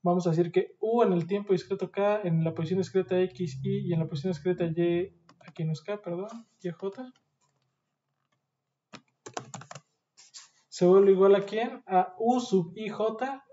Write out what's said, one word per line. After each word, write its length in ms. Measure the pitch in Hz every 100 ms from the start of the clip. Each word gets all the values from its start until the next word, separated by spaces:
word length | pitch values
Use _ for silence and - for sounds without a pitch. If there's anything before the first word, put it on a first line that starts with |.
Vamos 240 | 175 180 175
a 20 |
decir 220 | 160 170
que 240 | 185 - -
U 220 | 214 233
en 120 | 214
el 120 | 180 165
tiempo 280 | 202 202
discreto 360 | 185 - 196 180
K, 320 | - 202 214
en 220 | 190 165
la 100 | 160
posición 260 | 165 160 190
discreta 400 | 180 190 185 185
X, 380 | 185 - 175 -
Y 240 | 196 202 190
y 60 |
en 60 | 165
la 80 | 160
posición 260 | 156 185
discreta 320 | 170 185 180 170
Y, 500 | 165 170 170 185 _ _ _
aquí 260 | - - 160
no 60 |
es 100 | 156
K, 200 | - 208
perdón, 460 | 175 175 208 233 - _
Y, 80 | 180
J, 440 | 165 196 196 254 _ _ _ _ _ _ _ _ _ _ _ _ _ _ _ _ _ _ - _ _ - - 127 - - - _ _ _ _ - - - _ _
¿se 160 | - 180
vuelve 260 | 190 196
igual 220 | 190 196 196
a 100 | 196
quién? 360 | 214 247 254 -
A 260 | 185 185 -
U 200 | 226 254
sub 340 | 233 190 165 -
I 140 | 214
J 540 | - 220 220 262 269 _